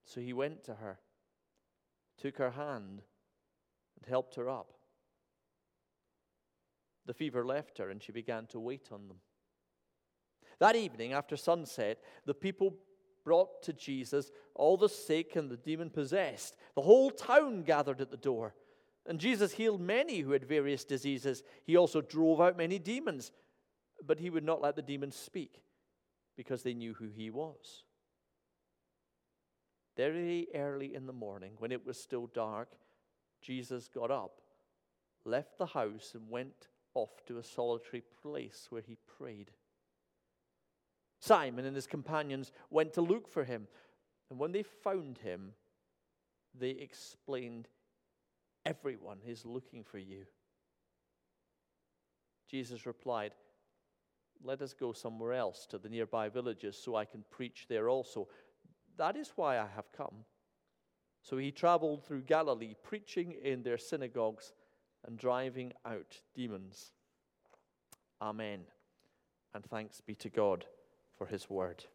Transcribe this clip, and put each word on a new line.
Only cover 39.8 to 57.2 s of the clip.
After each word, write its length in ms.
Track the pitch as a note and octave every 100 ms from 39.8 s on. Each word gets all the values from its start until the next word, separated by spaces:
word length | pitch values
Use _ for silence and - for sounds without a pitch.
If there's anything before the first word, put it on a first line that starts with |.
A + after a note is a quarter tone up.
| _ _ _ _ _ _ _ _ _ _ _ _ _ _
Simon 440 | - G3+ C#3 A#2+ C3+
and 100 | C#3
his 120 | -
companions 640 | D#3 C#3+ D#3 D3 C3+ C3 - -
went 240 | D#3 D#3
to 80 | D#3+
look 260 | E3+ A3 -
for 160 | E3
him, 240 | B2+ A#2 G2+ - - _ _ _ _
and 100 | B2+
when 140 | D#3
they 100 | F#3+
found 540 | G#3 - G3+ F#3+ D3 A#2+
him, 360 | A2 F2+ F#2+ A2 _ _ _ _ _ _ _ _ _ B2+
they 140 | B2+
explained, 960 | C3 C#3 - - - - C3 A#2+ A#2 A2+ _ _ _ _ _ _ _ _ _
"Everyone 580 | D#3 D3+ C#3+ A#2+ F2+ G2
is 220 | A2+ A#2 A#2
looking 380 | B2 B2+ B2
for 140 | G#2+ G2+
you." 300 | F#2+ G2 F#2+ _ _ _ _ _ _ _ _ _ _ _ _ _ _ _ _ _ _ _ _ _ _
Jesus 380 | C3+ A#2+ A#2+ A#2+
replied, 500 | A#2 C3 A#2 G#2 - _ _ _ _ _ _ _ _ _ _
"Let 220 | B2 C3+
us 120 | C3+
go 200 | - C3
somewhere 400 | A2 A#2 A2+ A#2
else 320 | B2+ G#2+ - -
to 120 | G#2
the 120 | G#2+
nearby 400 | A#2 A2 A2+ G#2+
villages 480 | A#2+ B2 G#2 G#2 G2+
so 180 | - A2+
I 80 |
can 200 | G#2 A2